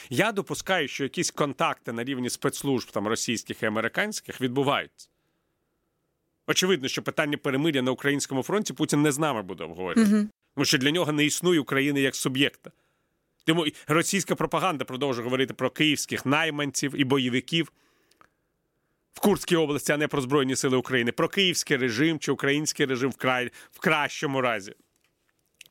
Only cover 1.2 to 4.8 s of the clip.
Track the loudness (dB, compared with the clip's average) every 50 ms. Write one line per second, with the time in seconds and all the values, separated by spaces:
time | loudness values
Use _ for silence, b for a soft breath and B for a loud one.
1.2 | -4 -2 0 -2 -2 -2 0 0 0 0 0 -4 -8 -8 -6 -6 -4 -4 -4 -4
2.2 | -4 -4 -4 -2 -2 -4 -2 -2 -2 0 0 0 -2 -2 -4 -2 0 0 -2 -2
3.2 | 0 -2 -2 -4 -4 -8 -6 -4 -2 -2 0 0 -2 0 0 -2 -2 -2 -4 -8
4.2 | -10 -10 -8 -4 -4 -2 0 0 2 2 2 0